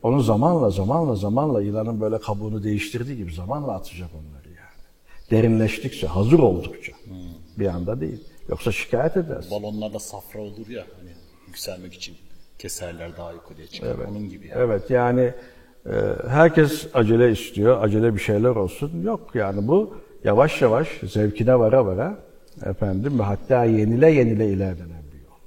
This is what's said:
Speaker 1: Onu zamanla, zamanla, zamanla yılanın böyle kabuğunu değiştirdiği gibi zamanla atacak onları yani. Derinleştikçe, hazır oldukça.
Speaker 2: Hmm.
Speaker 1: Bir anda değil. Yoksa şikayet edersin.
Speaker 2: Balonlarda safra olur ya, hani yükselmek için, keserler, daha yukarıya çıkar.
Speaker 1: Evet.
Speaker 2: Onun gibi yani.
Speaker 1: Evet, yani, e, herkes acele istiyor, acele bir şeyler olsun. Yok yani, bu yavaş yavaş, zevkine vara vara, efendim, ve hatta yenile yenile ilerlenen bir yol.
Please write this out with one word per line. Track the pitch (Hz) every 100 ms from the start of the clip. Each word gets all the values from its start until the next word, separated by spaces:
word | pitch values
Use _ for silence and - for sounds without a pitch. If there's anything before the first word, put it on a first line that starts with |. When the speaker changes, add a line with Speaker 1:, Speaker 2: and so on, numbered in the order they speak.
Speaker 1:
Onu | 117 139
zamanla, | 113 107 147 170 117
zamanla, | 92 98 156 156
zamanla | 104 101 117 151 117
yılanın | 101 107 110 113
böyle | 107 110
kabuğunu | - 101 107 107
değiştirdiği | 104 104 104 120 123 131
gibi | 87
zamanla | 82 90 143 139
atacak | 98 - 87 87
onları | 78 76 71 76
yani. | 85 - - - _ _ - -
Derinleştikçe, | 110 113 113 110 - 131 - 85
hazır | 85 107 160
oldukça. | 120 90 - - -
Speaker 2:
Hmm. | - - 92 87 82 - -
Speaker 1:
Bir | 98
anda | 87 87 123
değil. | 107 - - - -
Yoksa | - 120
şikayet | 101 - 120 147 185
edersin. | 165 - 87
Speaker 2:
Balonlarda | 104 104 107 107 104
safra | - 101 - 107
olur | 104 101 107
ya, | 120 87 87
hani | 87 87 - _ -
yükselmek | 90 - 92 92
için, | - - 82 - - - -
keserler, | 92 - 87 85 85 82
daha | 85
yukarıya | 85 - 78 80
çıkar. | - 117 120
Speaker 1:
Evet. | 101
Speaker 2:
Onun | 104 101
gibi | - -
yani. | -
Speaker 1:
Evet, | 123 101 -
yani, | 127 123 123 123 123 - - - - 110
e, | 107 101 104 -
herkes | 139 165 160 147 151 -
acele | 127 110 117 120
istiyor, | 104 - - 107 123
acele | 107 107 117
bir | 101
şeyler | - 104 120
olsun. | 113 92 - 147 170
Yok | 190 226 -
yani, | 123 98 98 107
bu | 180 214 - - -
yavaş | 110 104 151 -
yavaş, | 127 113 160 - 95
zevkine | 107 104 104 117 127
vara | 110 131 104
vara, | 92 151 208 - - - -
efendim, | - 98 101 95 131 131
ve |
hatta | 101 101 - 127
yenile | 113 110 107 117 156
yenile | 151 117 110 107
ilerlenen | 95 95 85 85 82 73
bir | 71
yol. | - -